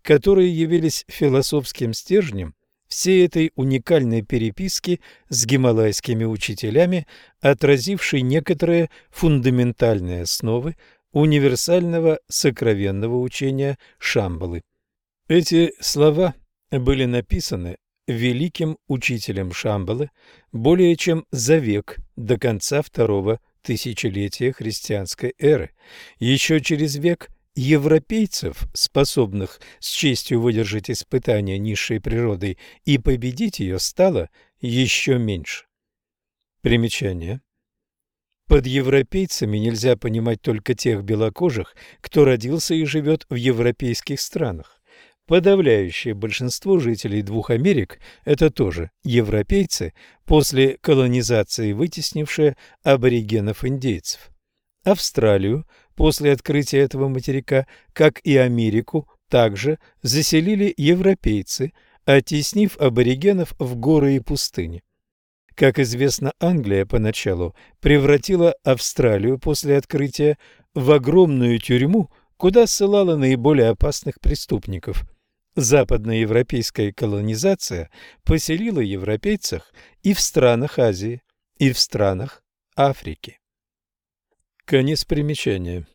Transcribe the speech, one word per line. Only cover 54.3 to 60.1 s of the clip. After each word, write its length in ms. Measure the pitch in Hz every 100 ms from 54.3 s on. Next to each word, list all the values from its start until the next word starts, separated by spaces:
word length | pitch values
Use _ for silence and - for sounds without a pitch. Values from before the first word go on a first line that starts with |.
| _ _ _ _ _
Австралию 840 | 185 190 - - 110 98 98 139 - _ _ -
после 380 | 156 - 147
открытия 460 | 135 - 147 139 139
этого 280 | 139 131 139
материка, 600 | 127 123 135 - 135 135 - _
как 260 | - 156 - -
и 100 | 135
Америку, 720 | 127 120 113 107 104 160 - _ _
также 500 | 127 113 98 131 156 _ _
заселили 720 | 123